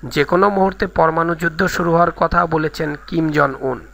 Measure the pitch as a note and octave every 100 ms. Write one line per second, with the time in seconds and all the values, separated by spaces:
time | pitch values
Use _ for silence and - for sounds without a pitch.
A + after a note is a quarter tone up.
0 | C3 D3 C#3+ F3+ G3+ G3 F#3+ F#3+ F#3+ -
1 | D#3+ D#3+ E3 E3 E3+ D#3+ F#3+ - F3 E3
2 | E3+ - E3 E3+ F3 D#3+ D#3 - D#3 D3
3 | - D#3+ D#3+ D3+ C#3+ C3+ C3 A#2+ G#2+